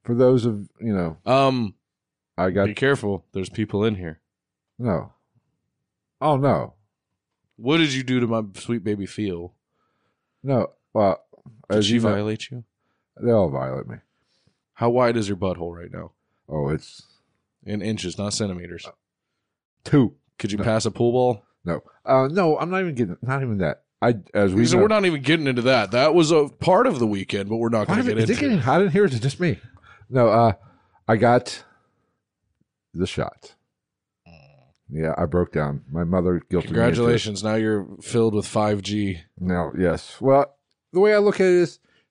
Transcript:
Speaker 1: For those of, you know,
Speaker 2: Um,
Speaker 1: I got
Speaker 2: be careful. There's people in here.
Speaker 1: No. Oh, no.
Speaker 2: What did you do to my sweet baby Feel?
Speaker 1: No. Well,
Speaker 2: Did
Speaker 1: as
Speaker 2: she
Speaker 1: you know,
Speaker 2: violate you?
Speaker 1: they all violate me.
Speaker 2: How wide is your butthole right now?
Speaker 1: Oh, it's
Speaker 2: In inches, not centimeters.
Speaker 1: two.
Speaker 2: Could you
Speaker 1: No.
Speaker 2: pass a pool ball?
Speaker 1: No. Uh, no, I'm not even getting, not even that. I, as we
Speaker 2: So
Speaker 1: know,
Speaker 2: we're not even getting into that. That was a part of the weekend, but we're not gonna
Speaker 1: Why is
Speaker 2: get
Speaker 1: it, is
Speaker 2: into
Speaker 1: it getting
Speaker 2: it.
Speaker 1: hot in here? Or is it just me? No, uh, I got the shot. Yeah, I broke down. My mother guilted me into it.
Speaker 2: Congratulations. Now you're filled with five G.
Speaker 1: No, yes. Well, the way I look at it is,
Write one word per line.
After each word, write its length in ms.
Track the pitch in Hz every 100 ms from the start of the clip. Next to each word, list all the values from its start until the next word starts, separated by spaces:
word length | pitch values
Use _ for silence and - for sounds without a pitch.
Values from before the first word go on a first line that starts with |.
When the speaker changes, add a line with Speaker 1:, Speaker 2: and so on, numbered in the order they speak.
Speaker 1:
For 120 | -
those 300 | 120 127 127
of, 240 | 117 104 92 -
you 120 | 113
know, 220 | 98 82 80
Speaker 2:
Um, 500 | - 131 135 131 104 - _ _ _ _ _ -
Speaker 1:
I 140 | 92
got 160 | 92 101
Speaker 2:
be 80 |
careful. 500 | 104 135 139 104 95 _
There's 160 | 98 92
people 360 | - 104 101
in 100 | 110
here. 260 | 98 85 76 _ _ _ _ _ -
Speaker 1:
No. 340 | 120 78 - _ _ _ _ _ _ _ _ _ _ -
Oh, 160 | 147 170
no. 380 | 139 80 60 - _ _ _ _ _ _ _ -
Speaker 2:
What 200 | 117 165
did 160 | 156
you 80 | 131
do 160 | 127 127
to 60 | 113
my 160 | 113 104 92
sweet 260 | - 117
baby 240 | 101 104 95
Feel? 480 | - 104 85 90 _ _ _ _ _ _ _ _ _
Speaker 1:
No. 280 | 135 123 - _ _
Well, 320 | 110 101 - _ _ - - -
Speaker 2:
Did 80 | 107
Speaker 1:
as 80 | 101
Speaker 2:
she 80 |
Speaker 1:
you 60 | 117
know, 80 | 110
Speaker 2:
violate 400 | 101 107 110 -
you? 140 | 123 - _ _ _ _ -
Speaker 1:
they 100 | 117
all 180 | 113 143
violate 380 | 135 131 135 120
me. 100 | 117 _ _ _ _ _ _ _
Speaker 2:
How 160 | - 117
wide 260 | 123 120 117
is 120 | 101
your 80 | 92
butthole 380 | 95 85 85 85
right 160 | 87
now? 180 | 90 80 _ _ _ -
Speaker 1:
Oh, 200 | 78 71
it's 320 | 76 - - - _ _ _ _ _
Speaker 2:
In 160 | - 104
inches, 380 | 101 107 90 82
not 140 | 101
centimeters. 520 | - 104 90 87 85 - - _ _ _ _ _ _ _ _
Speaker 1:
two. 300 | - 147 113 - _ -
Speaker 2:
Could 100 | 104
you 80 | 104
Speaker 1:
No. 60 |
Speaker 2:
pass 200 | 113 110
a 60 | 113
pool 220 | - 120
ball? 320 | 123 123 107 _ _
Speaker 1:
No. 180 | 87 82 - _
Uh, 240 | - 131 135
no, 280 | 180 170 151
I'm 100 | 165
not 120 | 185
even 140 | 180 127
getting, 200 | 98 -
not 200 | 117 135
even 160 | 131 101
that. 240 | 80 - _ -
I, 140 | 117 110 -
as 180 | 101 98
we 140 | 95 123
Speaker 2:
So 100 | 180
Speaker 1:
know, 60 |
Speaker 2:
we're 60 | 208
not 180 | 214 185
even 160 | 151
getting 240 | 127 165 139
into 160 | 123
that. 300 | 120 127 98
That 200 | 120 151
was 160 | 170 156
a 180 | 160 143
part 380 | - 170 185 240
of 120 | 143
the 80 | 113
weekend, 420 | 98 92 101 98
but 80 | 113
we're 140 | 117
not 160 | 113 104
gonna 120 | 208
Speaker 1:
Why 20 |
is 60 | 247
Speaker 2:
get 100 | 110
Speaker 1:
it, 60 |
is 60 | 113
Speaker 2:
into 20 |
Speaker 1:
it 80 | 247
getting 180 | 285 196
Speaker 2:
it. 60 |
Speaker 1:
hot 180 | 113 160
in 80 | 196
here? 140 | 180
Or 20 | 196
is 80 |
it 80 | 123
just 180 | 135 -
me? 200 | 175 95 - - - - -
No, 180 | 127 117
uh, 240 | 113 113 - - _ _ _ -
I 80 | 110
got 480 | 117 123 - - - _ _ _ _ _ _ _ _ _ _ _ _
the 140 | 82 90
shot. 480 | - - - - _ _ _ _ _ _ _ _ 82 69 71 _ _ -
Yeah, 240 | 78 80 -
I 80 |
broke 260 | - 87 87
down. 300 | 80 73 69 -
My 140 | 80
mother 380 | 85 92 90 87 -
guilted 20 |
me 60 | 90
into 100 | -
it. 160 | 113 117
Speaker 2:
Congratulations. 500 | - 117 117 107 98
Now 120 | 107
you're 320 | 110 110 104 92 92
filled 320 | - 117 113
with 120 | 104 -
five 360 | 110 107 104
G. 380 | 95 104 98 85 - -
Speaker 1:
No, 320 | 92 87 80 71
yes. 420 | 87 78 - -
Well, 340 | 127 139 139 _ _ _ _
the 80 | 175
way 140 | 208
I 40 | 208
look 220 | 208 -
at 60 | 190
it 80 |
is, 240 | 180 170 - _ _ _